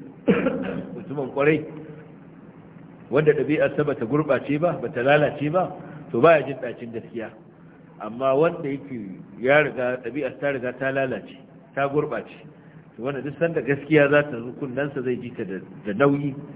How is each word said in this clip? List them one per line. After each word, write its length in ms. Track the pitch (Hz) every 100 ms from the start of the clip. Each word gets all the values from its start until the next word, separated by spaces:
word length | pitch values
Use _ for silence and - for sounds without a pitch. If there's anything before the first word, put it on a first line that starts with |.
| - - -
<coughs> 680 | - - - - - -
mutumin 360 | - - 143 127
kwarai, 320 | 139 143 151 151 - - - - - - - - - - - - - -
wanda 220 | 131 151
ɗabi'ar 420 | 147 127 151 135 151
sa 60 |
bata 200 | 143 131
gurɓace 540 | 113 147 151 123 127 147
ba, 140 | 170 147
bata 220 | 120 120
lalace 480 | 127 151 143 - 147
ba, 220 | 175 175 - - - -
to 120 | 117
baya 220 | 156 156
jin 140 | 131 139
ɗacin 300 | 123 - 117
gaskiya. 380 | 113 87 113 107 - - - - - - -
Amma 380 | 107 117 135
wanda 340 | 135 170 175 143
yake 420 | 139 - 120 98 92 - -
ya 220 | 120 147
riga, 360 | 143 120 123 123
ɗabi'ar 340 | 117 135 127 127
ta 100 | 143
riga 220 | 135 123
ta 180 | 123 135
lalace, 460 | 135 131 107 90 - - - -
ta 140 | - 139
gurɓace, 420 | 143 147 113 - - - - - - -
to 100 | -
wanda 180 | 123 139
duk 140 | 139 147
sanda 220 | 170 156
gaskiya 480 | 127 143 - 151 143
za 120 | 147
ta 160 | 147 117
zo 140 | 120 -
kunnensa 440 | 139 123 143 143
zai 160 | 123 117
ji 140 | 117
ta 100 | 117
da, 140 | 98 95 - -
da 100 | 101
nauyi, 420 | 101 143 143 143 131 -